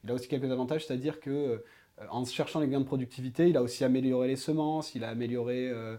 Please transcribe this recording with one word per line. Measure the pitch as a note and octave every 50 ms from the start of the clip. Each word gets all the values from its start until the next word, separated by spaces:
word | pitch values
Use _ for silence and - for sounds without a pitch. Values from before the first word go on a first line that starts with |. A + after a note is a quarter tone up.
| -
Il | G#2+
a | B2
aussi | C3 B2
quelques | - D3+ C3 C3+ C3
avantages, | B2+ B2+ B2+ B2 D#3 D#3 -
c'est-à-dire | - C3 B2+ C3 D3+ D3 -
que, | - C#3
euh, | C#3 D3 D3 C3+ A#2 A2 - - - - _ _ _ - G#2+ -
en | - B2 B2+
cherchant | A#2+ - - D3 - - D#3+
les | D3
gains | C3+ C3+ C#3
de | C3+
productivité, | C3+ D3+ C3 B2+ B2 - - B2+ B2+ A#2 - E3+ F3
il | E3
a | C3+ B2
aussi | A#2+ - - C3+
amélioré | B2+ B2+ C3 B2+ C3 B2+ B2+ B2+
les | B2+ C3+
semences, | C3 - - D#3 D#3 D3+ D#3 D#3 D#3 D3+ - -
il | B2 A2+
a | A2+
amélioré, | A2+ A#2 A#2+ A#2 B2 B2 A#2 B2 B2 B2+ B2+
euh, | B2+ A#2+ A2+ A2+ A2 A2+